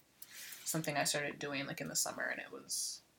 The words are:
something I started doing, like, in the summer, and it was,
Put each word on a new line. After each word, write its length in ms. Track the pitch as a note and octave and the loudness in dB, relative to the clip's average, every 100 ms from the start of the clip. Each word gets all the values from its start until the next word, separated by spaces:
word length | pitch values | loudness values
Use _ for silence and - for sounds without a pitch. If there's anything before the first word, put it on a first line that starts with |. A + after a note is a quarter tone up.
| - - - - - - | -16 -18 -14 -12 -10 -6
something 320 | - E3 D#3 C#3+ | 0 2 4 4
I 80 | |
started 340 | C#3 D3 C#3+ - | 4 4 2 -2
doing, 280 | D3 C#3 C#3 | -2 0 0
like, 140 | - | -2
in 80 | - | 0
the 80 | - | 2
summer, 280 | - - | 2 2
and 160 | - - | 0 -2
it 100 | - | -4
was, 500 | - - - - - - | -10 -4 -2 -2 -4 -12